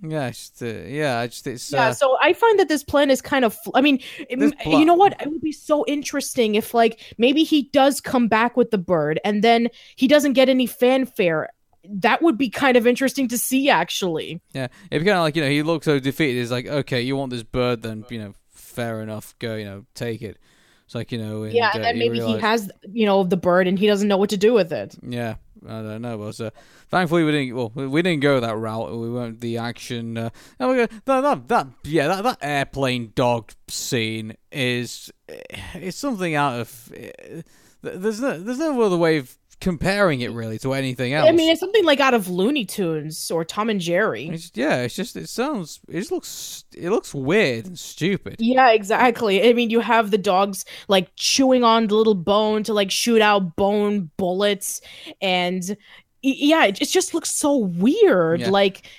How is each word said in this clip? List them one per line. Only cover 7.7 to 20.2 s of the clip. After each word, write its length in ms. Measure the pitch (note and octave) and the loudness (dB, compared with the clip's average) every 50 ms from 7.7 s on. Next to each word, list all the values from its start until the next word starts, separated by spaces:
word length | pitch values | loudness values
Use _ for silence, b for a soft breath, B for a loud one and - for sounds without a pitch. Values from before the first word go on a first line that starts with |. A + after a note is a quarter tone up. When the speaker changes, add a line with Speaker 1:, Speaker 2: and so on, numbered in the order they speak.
Speaker 2:
does 280 | - C#4+ C4+ C#4 C4 - | 2 4 4 4 2 0
come 280 | - - - B3 A#3+ G3 | -4 -2 0 0 2 4
back 280 | A3 G#3+ A#3 - - | 4 2 2 2 2
with 140 | B3 A#3 - | 0 0 2
the 80 | A3 G3 | 0 -2
bird 400 | E3+ - F3+ D#3 D3 D3+ D#3 - - | 0 0 0 2 2 0 -2 -2 -2
and 180 | G#3 G#3 G#3 | -2 0 2
then 280 | G3+ A#3 A#3 A#3 A#3 A#3 B B B B B | 4 4 4 4 2 -2 B B B B B
he 100 | - B3+ | 0 4
doesn't 280 | A#3 D4 D4 B3+ C#4+ A#3 | 6 6 6 6 4 4
get 140 | C4 C4 B3+ | 4 4 4
any 180 | C4 B3+ B3+ | 4 2 0
fanfare. 840 | G3+ - - B3 B3 C4 C4 C4 - _ - F#3 E3+ D#3+ D#3 - - - _ _ _ _ _ - | -2 0 2 2 2 4 2 0 -2 _ 0 0 0 0 0 -4 -6 -12 _ _ _ _ _ -16
That 380 | F#3+ G#3 F#3+ A3+ G#3+ B3+ - | -12 -6 -2 2 2 2 4
would 160 | D#4+ E4+ A#3+ G#3 | 4 2 2 2
be 100 | C#4 G#3 | -2 -4
kind 280 | - - C#4+ C4 B3 | -2 0 2 4 4
of 100 | B3 G#3+ | 6 4
interesting 400 | A#3+ B3 - C4+ C4 - C#4 C4+ | 4 2 2 0 -2 0 -2 -2
to 120 | A3 B3 G#3+ | -2 -2 -4
see, 300 | - - B3+ C4+ C4+ C#4 | -2 0 0 2 4 4
actually. 680 | G#3 D#3+ F3+ - - - G3 F3 D#3+ C#3+ F#2 F#2 D#3+ F3 - _ | 4 2 2 -2 -4 -4 -4 -4 -4 -4 -6 -8 -10 -12 -14 _
Speaker 1:
Yeah, 160 | - C3+ B2+ B B B B E3+ | -8 -8 -8 B B B B -4
it'd 120 | C#3 D3+ E3 | -4 0 2
be 40 | G#3 | 2
kinda 100 | G3+ F3+ | 2 2
like, 140 | E3 D#3 C#3+ | 2 0 0
you 80 | E3 | 0
know, 80 | D3 C#3 | 0 2
he 140 | C#3+ D3 D3+ | 0 0 0
looks 220 | D#3+ E3+ D3 - | 0 -2 0 0
so 120 | D#3 D3 C#3 | 0 0 2
defeated. 400 | B2+ C#3 C3 - D#3+ C#3 A#2+ B2 | 0 -2 -2 0 -2 0 0 -2
He's 140 | A#2+ A#2 | -2 -4
like, 160 | B2+ B2 A#2+ F#2 | -4 -6 -4 -4
"Okay, 340 | D3 C#3+ - - C#3 A#2+ | -4 -4 -2 -2 -4 -2
you 140 | A#2+ C3 C3+ | -2 -2 -2
want 140 | C#3 C#3 B2+ | -4 -4 -6
this 100 | B2 A#2+ | -8 -10
bird, 400 | G#2+ - - B2+ B2 B2 A#2+ A2+ | -10 -6 -2 -2 0 0 -2 -2
then, 220 | A2+ A2+ A2 G#2+ G#2 - | -4 -10 -10 -10 -12 -12
you 100 | A#2 A2+ | -12 -12
know, 140 | G#2 G2 G2 _ _ _ | -12 -12 -16 _ _ _
fair 480 | _ - - - - B2 A#2 A#2 A2+ A2 | _ -20 -20 -14 -10 -8 -6 -6 -6 -8
enough, 340 | A2 A2 G#2+ G#2 - - _ _ | -8 -10 -10 -12 -12 -16 _ _
go, 160 | A#2+ A2+ A2 | -8 -8 -8
you 80 | A2 G#2 | -8 -10
know, 200 | G2+ G2 G2 - _ _ | -10 -12 -16 -18 _ _
take 260 | - A#2+ A#2+ A2+ G#2+ | -8 -6 -6 -6 -8